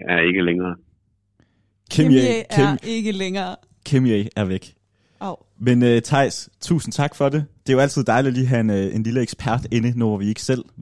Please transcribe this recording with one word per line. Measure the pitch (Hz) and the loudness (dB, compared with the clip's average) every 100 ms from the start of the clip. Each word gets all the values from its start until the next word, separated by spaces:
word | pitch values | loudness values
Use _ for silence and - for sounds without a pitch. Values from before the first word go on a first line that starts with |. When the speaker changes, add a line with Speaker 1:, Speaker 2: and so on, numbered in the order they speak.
| - | 0
Speaker 1:
er | 87 | 0
ikke | 85 92 | 2 2
længere. | 90 87 90 87 _ _ _ _ _ _ _ _ _ _ _ | 0 0 -4 -8 _ _ _ _ _ _ _ _ _ _ _
Speaker 2:
Kimye, | - 151 | 0 4
Speaker 3:
Kimye | 131 247 226 - | 4 2 0 -2
er | 226 - - | 0 2 0
Speaker 2:
Kim- | - | -4
Speaker 3:
ikke | 226 214 | -4 -4
længere. | 190 190 190 185 190 _ _ - | -4 -6 -6 -8 -12 _ _ -2
Speaker 2:
Kimye | 135 127 104 101 - | 2 2 0 -2 -4
er | 98 | -4
væk. | 92 - _ _ _ _ _ | -4 -8 _ _ _ _ _
Speaker 3:
Au. | 196 - _ _ | -12 -12 _ _
Speaker 2:
Men, | 123 123 | 2 4
øh, | 120 117 | 4 4
Theis, | - 143 139 - - _ | 2 0 0 -2 -14 _
tusind | - 170 - | -2 -2 -2
tak | - 147 - | -4 -4 -2
for | 143 | 0
det. | 151 147 _ - | 0 -4 _ 0
Det | |
er | 131 | 2
jo | |
altid | 139 143 | 2 0
dejligt | 117 117 135 | 0 2 2
at | 127 | 0
lige | 127 | 0
have | 120 | 2
en, | 110 | 2
øh, | 101 98 110 | 0 0 -2
en | |
lille | 110 127 | -2 -2
ekspert | 120 - 117 117 - | -2 -4 -4 -2 -2
inde, | 120 117 120 | -2 0 0
når | 113 104 | 0 0
vi | 101 | -2
ikke | 110 | -4
selv | - 127 - - | -2 -4 -4 -12